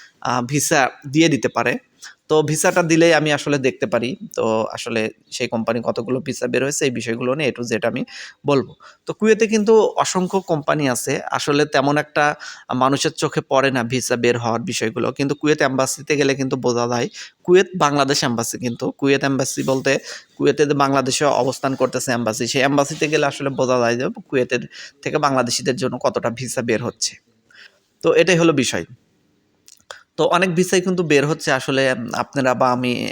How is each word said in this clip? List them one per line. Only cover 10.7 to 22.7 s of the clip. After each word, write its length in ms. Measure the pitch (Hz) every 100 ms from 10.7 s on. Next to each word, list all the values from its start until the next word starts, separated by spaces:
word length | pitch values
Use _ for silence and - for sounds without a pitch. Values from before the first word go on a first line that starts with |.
| 151 143
আছে, 240 | 120 - 139 -
আসলে 320 | 127 - 143 147
তেমন 280 | 143 139 147
একটা 260 | 147 156 147 151 - - -
মানুষের 380 | 127 131 139 156
চোখে 280 | - 151 - -
পড়ে 220 | 135 135
না 120 | 131
ভিসা 340 | 117 127 - 120
বের 200 | 120 120
হওয়ার 240 | 113 117
বিষয়গুলো, 460 | 120 117 113 117 113
কিন্তু 220 | - 139
কুয়েত 260 | 147 151 151
এম্বাসিতে 500 | 143 131 131 - 139 147
গেলে 160 | 139
কিন্তু 220 | 135 131 131
বোঝা 280 | 123 120 120
যায়। 180 | 120 123 - - _
কুয়েত 260 | - 180 190 185
বাংলাদেশ 420 | 147 143 139 147
এম্বাসি, 320 | 139 117 117 110
কিন্তু 260 | 123 120 127 -
কুয়েত 240 | 139 139
এম্বাসি 360 | 139 135 131 -
বলতে 300 | 131 135 131 135 - - -
কুয়েতে 280 | - 143 139 147
যে 80 |
বাংলাদেশে 500 | 143 139 139 127 - 147 120
অবস্থান 300 | 127 120 139
করতেছে 360 | 135 127 127 -
এম্বাসি, 320 | 120 117 110 120
সেই 160 | 139
এম্বাসিতে 440 | 135